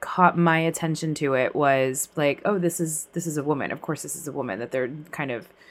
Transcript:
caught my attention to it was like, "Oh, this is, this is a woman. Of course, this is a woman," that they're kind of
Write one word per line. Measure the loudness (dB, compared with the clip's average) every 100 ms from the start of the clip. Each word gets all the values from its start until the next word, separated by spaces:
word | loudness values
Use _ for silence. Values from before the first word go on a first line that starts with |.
caught | -6 4 4 6
my | 4 4
attention | 2 0 -4 -2 -2
to | 0 2
it | 2 2
was | 2 4 4 2 -2 -6
like, | 0 0 2
"Oh, | 0 0
this | 0 0
is, | -4 -4 -6
this | -6 -4
is | -2
a |
woman. | -2 -2 -2
Of | -4
course, | -6 -6
this | -8 -10
is | -8
a |
woman," | -6 -4 -6
that | -4
they're | -2 -4 -6 -12
kind | -8 -6
of | -6 -10 _ -20